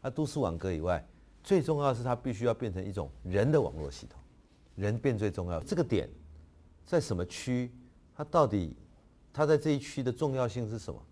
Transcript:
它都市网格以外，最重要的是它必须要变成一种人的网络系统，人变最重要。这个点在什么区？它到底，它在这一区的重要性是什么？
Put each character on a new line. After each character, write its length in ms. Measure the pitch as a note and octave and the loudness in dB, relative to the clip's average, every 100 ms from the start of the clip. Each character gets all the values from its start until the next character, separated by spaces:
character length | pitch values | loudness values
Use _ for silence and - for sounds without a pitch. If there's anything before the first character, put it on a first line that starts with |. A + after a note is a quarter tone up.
它 80 | C3 | -4
都 160 | B2+ D3+ | -2 -2
市 140 | D3 | 0
网 180 | G#2 E2 | 0 0
格 140 | F#2+ | -2
以 80 | D#2+ | 0
外， 260 | E2+ E2+ - - - - | 0 0 -2 -20 -20 -20
最 180 | - F#3+ | 2 2
重 200 | C#3 D3 | 4 2
要 80 | C#3+ | 2
的 60 | A#2 | 0
是 60 | |
它 120 | B2 A#2+ | -2 -2
必 160 | C3 | -2
须 140 | G#2 A#2+ | 0 0
要 80 | |
变 180 | A2+ A#2+ | 0 -2
成 120 | F2+ | -4
一 100 | G2+ | -6
种 160 | G2 C#2+ - | -6 -8 -10
人 280 | F2+ G2 B2 | 0 4 6
的 80 | D#3 | 4
网 160 | F#2+ D2+ | 2 -4
络 160 | C#2+ | -8
系 160 | - - | -10 -16
统， 100 | - - - _ _ - - | -20 -20 -20 _ _ -18 -4
人 220 | G2+ A#2 | -2 0
变 200 | C#3 A2 | 0 2
最 120 | G#2 | 0
重 220 | F#2+ F2 | -2 -2
要。 100 | E2 | -4
这 140 | - F#3+ | -2 -2
个 80 | |
点 260 | C#3+ G2+ - - - - - - - - - | 2 0 0 -12 -20 -20 -20 -20 -20 -20 0
在 140 | F3 | 0
什 160 | - F2+ | 0 -4
么 100 | F2+ | -4
区？ 460 | - - B2 B2 - - - - - | -6 -2 -2 -2 -10 -20 -20 -20 -12
它 80 | D3+ | 0
到 200 | F3 C3+ | 4 4
底， 300 | G2+ D#2+ - - - - _ - | 2 -2 -8 -18 -20 -20 _ -12
它 140 | - D3+ | 0 4
在 120 | D3+ | 4
这 140 | D#3 | 4
一 80 | C#3+ | 0
区 240 | - - | -2 -4
的 80 | B2+ | -4
重 240 | A#2+ D3+ C3 | -2 -2 0
要 120 | B2 | -2
性 220 | G2+ A2 | -2 -6
是 80 | A2 | -6
什 160 | - | -8
么？ 80 | B1 - | -12 -16